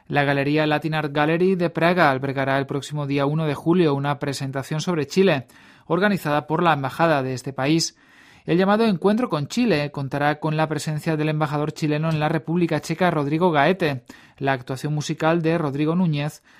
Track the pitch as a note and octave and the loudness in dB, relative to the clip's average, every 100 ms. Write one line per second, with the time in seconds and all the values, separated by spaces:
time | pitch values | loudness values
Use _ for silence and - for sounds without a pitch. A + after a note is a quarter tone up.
0 | - C#3+ C#3 C#3 C#3 D3+ D3+ D3 D#3 D#3 | -4 0 0 0 0 0 2 0 -2 -4
1 | D3 C#3+ D3+ E3+ F#3 F#3+ E3+ E3 E3 F3+ | -2 0 2 2 2 2 0 2 2 4
2 | D#3 C3 C#3 C3+ C3+ C3+ C3+ C#3+ C3 D3 | 4 2 -2 -2 0 0 -2 -4 -6 -6
3 | C#3 C#3 C#3 D3+ D#3+ C#3 D#3+ F3+ E3 C#3 | -4 0 0 0 -2 -2 2 4 4 2
4 | C#3+ C#3+ C#3 C3+ C3+ C3+ B2+ D#3 D#3 E3+ | -2 -4 -4 -6 -6 -6 -6 -4 -2 -2
5 | C#3 - F#3+ D3 - - - - - E3 | 0 2 4 2 -2 -14 -20 -20 -4 0
6 | G#3 G3 D#3 D3 C#3+ D#3+ F3 D3 C3+ - | 2 0 0 -2 0 0 2 2 -2 0
7 | E3 D3 C3 B2+ C#3 C3 C3+ D#3+ D#3 - | 2 2 0 -4 -8 -4 0 2 0 -6
8 | _ - - - - E3 F#3+ G#3 A3+ F3+ | _ -20 -20 -16 -2 0 2 2 2 2
9 | F#3+ G#3+ B3 D#3 C#3+ - B3 D#3 D3 D3 | 2 2 0 -2 -4 0 2 2 0 -4
10 | C3+ C#3+ D3 D3+ D#3+ D#3 D#3 D3+ D3+ D3+ | -6 0 0 0 -2 0 0 -2 -4 -4
11 | E3 D#3 D#3 D#3 D3+ D3 D3 D3 D#3 D3+ | -2 0 0 0 -2 -2 -4 -2 -2 0
12 | D#3+ D#3 D3+ D#3 - F3 E3+ D3+ - D#3+ | 0 0 0 -2 -2 0 0 0 -4 -2
13 | F3+ D#3 C#3+ D#3 F3+ D3+ C#3+ F#3 D#3+ C3+ | 0 0 0 0 2 4 2 2 -2 -4
14 | - - - _ C#3 C3+ B2+ C3 D3 D3+ | -8 -20 -20 _ -2 -2 -4 -6 -4 -4
15 | C#3+ D#3+ D#3+ E3+ D#3+ E3 D#3 C#3 D3+ E3+ | -4 -2 0 2 0 0 -2 -2 0 2
16 | F3+ D3 D3 - _ - | 0 0 -4 -8 _ -20